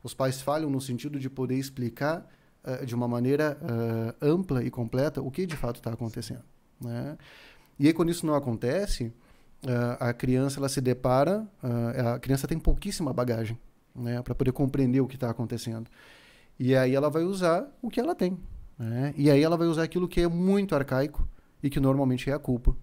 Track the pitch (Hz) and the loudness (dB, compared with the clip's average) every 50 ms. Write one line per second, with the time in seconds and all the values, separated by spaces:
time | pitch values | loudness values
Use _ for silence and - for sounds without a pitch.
0 | - 120 - - 135 131 131 - - - 147 156 160 147 135 131 135 135 123 117 | -12 -12 -4 -2 -2 -2 0 -2 -2 -2 -2 0 0 -2 -2 -2 -2 -4 -6 -6
1 | - 147 147 139 131 135 135 131 131 123 127 135 135 135 - 131 120 117 - - | -6 -6 -6 -6 -6 -6 -4 -4 -2 -2 -2 -2 -2 -6 -6 -6 -6 -6 -4 -2
2 | 143 147 165 180 - - - _ _ _ _ _ - - 127 127 - 123 120 120 | -2 -2 -2 -4 -6 -16 -20 _ _ _ _ _ -8 -8 -6 -6 -6 -4 -2 -2
3 | 123 120 120 120 120 127 143 143 156 151 139 147 156 170 117 113 117 113 113 113 | -2 0 0 0 2 2 2 2 2 0 -2 -4 -6 -4 -4 -2 -2 -2 -2 -2
4 | 113 113 - _ 151 147 160 185 190 - 139 123 120 127 - - 120 113 - 127 | -4 -4 -6 _ 0 2 2 2 0 -2 -2 -2 -2 -2 -4 -4 -6 -2 0 0
5 | 139 151 151 135 135 135 127 - 190 175 156 131 - 120 120 - - 117 117 - | 0 0 -2 -4 -8 -6 -4 -4 -4 -4 -4 -4 -4 -4 -4 -6 -6 -8 -6 -6
6 | 120 113 - 123 117 - 135 120 - _ _ _ _ _ _ _ - 117 117 120 | -8 -8 -8 -10 -10 -10 -12 -14 -14 _ _ _ _ _ _ _ -10 -8 -8 -6
7 | 131 143 156 - - - - - - - - - _ _ _ - 139 151 160 170 | -8 -8 -10 -14 -18 -20 -20 -20 -20 -20 -20 -20 _ _ _ 4 4 4 6 6
8 | 175 165 170 175 - 156 151 143 143 131 117 101 - 120 143 185 202 196 - - | 2 2 0 0 0 0 0 2 0 0 -4 -2 0 0 0 0 0 0 -2 -2
9 | 120 113 117 _ _ _ - - - - - - - 135 123 120 120 120 123 - | -2 -8 -8 _ _ _ -20 -20 -20 -20 -20 -12 -4 -2 -2 0 0 -2 -2 -2
10 | 123 120 120 - - 127 127 127 135 139 139 143 139 135 135 143 131 127 123 127 | -2 -2 -2 0 0 2 2 2 2 0 -2 -2 -4 -2 -2 0 0 0 0 2
11 | - 127 127 131 143 160 196 214 220 208 _ _ - 123 120 120 117 117 120 135 | 2 2 4 4 4 4 2 0 -2 -8 _ _ -4 -2 -2 0 -2 -2 -2 0
12 | 123 117 120 123 - - 135 135 - 135 165 160 - - 139 131 - 196 196 - | 0 0 -2 -2 0 0 0 0 0 -2 -4 2 4 4 4 4 2 -4 -4 -2
13 | 170 135 - 123 123 123 113 113 113 110 117 117 - - _ _ _ _ _ 123 | -4 -2 0 0 0 0 0 -2 -2 -4 -6 -10 -12 -20 _ _ _ _ _ -8
14 | 120 120 120 120 123 - 120 - 135 127 127 - 143 135 139 139 135 123 123 135 | -6 -4 -4 -6 -4 -6 -2 0 2 0 2 2 0 0 2 2 2 4 4 4
15 | 131 123 139 131 131 117 113 - 117 107 123 113 - 120 113 113 113 - _ - | 2 0 -2 -4 -4 -4 -2 -4 -4 -6 -6 -6 -6 -6 -8 -8 -10 -14 _ -20
16 | - - - - - - - - - _ - - 127 123 131 131 131 127 131 135 | -20 -20 -20 -20 -20 -20 -20 -20 -20 _ -8 -2 2 4 4 4 4 4 4 2
17 | 143 151 143 160 165 185 196 190 180 165 165 185 277 285 - - - 226 - - | 2 2 2 0 0 0 -2 0 2 2 2 2 0 -6 -12 -8 -8 -4 -2 -2
18 | 240 320 359 - 196 180 190 175 - - - - - - - - 117 113 117 120 | -2 -2 0 0 0 0 0 -4 -10 -14 -14 -14 -16 -18 -10 -8 -6 -4 -2 -2
19 | 135 147 143 147 143 147 143 139 151 160 170 160 170 170 160 156 165 156 - 180 | -2 -2 0 4 6 6 8 8 6 4 4 2 2 2 2 0 -2 -2 0 -2
20 | 180 175 - 180 170 170 170 170 180 190 196 202 196 196 160 143 135 135 131 131 | -2 0 2 2 2 2 2 2 2 4 4 2 2 2 0 0 0 0 0 0
21 | 139 151 - - - - - - _ _ _ _ - 139 135 143 135 135 135 139 | 0 0 0 -2 -2 -2 -2 -12 _ _ _ _ -4 -2 0 2 4 4 4 4
22 | 139 131 127 123 - 139 135 151 147 - 127 117 - - - - | 2 2 0 0 0 -2 -4 -2 0 -2 -2 4 4 2 2 2